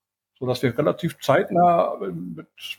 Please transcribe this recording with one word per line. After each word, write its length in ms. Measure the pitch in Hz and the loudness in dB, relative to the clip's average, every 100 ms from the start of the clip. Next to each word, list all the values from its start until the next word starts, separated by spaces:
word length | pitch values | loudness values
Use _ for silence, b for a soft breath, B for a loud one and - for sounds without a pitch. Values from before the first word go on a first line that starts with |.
| _ _ _ - | _ _ _ -8
Sodass 220 | 127 123 | -4 0
wir 160 | 131 131 | 0 2
relativ 420 | 160 170 165 - | 0 0 -4 -4
zeitnah 800 | - 151 - 180 175 170 - - | 2 2 2 4 4 4 2 -2
mit, 480 | 196 165 180 156 - _ - | -6 -8 -10 -12 -16 _ -16